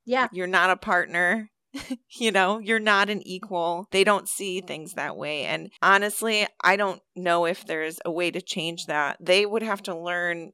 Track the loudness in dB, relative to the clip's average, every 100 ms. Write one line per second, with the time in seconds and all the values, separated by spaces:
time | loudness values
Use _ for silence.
0 | -2 0 0 -2 0 4 4 2 2 2
1 | 2 0 2 0 -4 _ _ -14 -10 -12
2 | _ -2 2 4 4 2 0 0 4 4
3 | 4 -2 -6 -10 -6 -2 0 -2 0 4
4 | 4 4 0 -6 -6 -6 -6 -10 -10 -8
5 | -6 -6 -6 -4 -4 -6 -8 0 4 4
6 | 2 -2 -2 0 -2 0 2 2 0 -4
7 | _ -4 0 2 2 -2 -6 -6 -6 -6
8 | -6 -2 -2 -4 -6 -6 -6 -6 -4 -2
9 | -2 -2 2 4 4 0 -2 -4 -6 -8
10 | -4 -2 -2 -4 -8